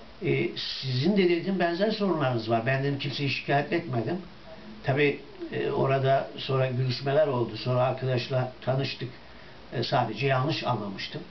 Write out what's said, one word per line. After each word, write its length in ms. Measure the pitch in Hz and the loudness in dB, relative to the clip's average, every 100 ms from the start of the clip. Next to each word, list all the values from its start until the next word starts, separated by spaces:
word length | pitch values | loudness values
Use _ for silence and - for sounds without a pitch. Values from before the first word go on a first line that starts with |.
| - - 143 | -20 -4 0
e, 240 | 139 185 208 | 2 0 -4
sizin 600 | - - 131 127 165 202 | -8 -6 -2 2 4 6
de 120 | 175 | 6
dedim 300 | 170 175 185 | 4 2 2
benzer 320 | 170 170 220 | 2 2 0
sorunlarınız 580 | 202 196 156 131 117 110 | 2 0 2 0 0 2
var. 160 | 117 123 | 2 2
Ben 180 | 135 | 0
dedim 160 | 143 135 | 0 -2
kimseyi 300 | 139 - 139 | -4 -2 -2
şikayet 440 | - - 143 - | -2 2 2 2
etmedim. 440 | 165 - 120 117 185 - - - - - - | -2 0 -2 -2 -4 -6 -16 -18 -16 -16 -6
Tabii, 360 | - 135 143 - - - - | 0 2 2 0 -8 -12 -8
e, 180 | - - | -4 -2
orada 580 | - 135 135 135 135 - - | 2 2 4 4 4 2 -6
sonra 300 | - 131 131 | -2 2 2
görüşmeler 600 | 123 127 - 139 143 147 | 2 0 0 2 4 4
oldu. 300 | 123 110 - | 2 -2 -2
Sonra 260 | 127 123 | 0 2
arkadaşla 680 | 127 123 131 127 - 131 127 - | 2 2 0 0 0 0 -2 -2
tanıştık. 480 | - 131 139 - 127 - - - - - - | -2 0 -2 -4 -10 -10 -18 -18 -18 -18 -8
E, 100 | 135 | -4
sadece 440 | 117 131 110 104 139 | 0 2 2 0 2
yanlış 360 | 131 147 - | 2 2 0
anlamıştım. 580 | - 110 101 95 - 151 - | 0 -2 -4 -8 -8 -10 -12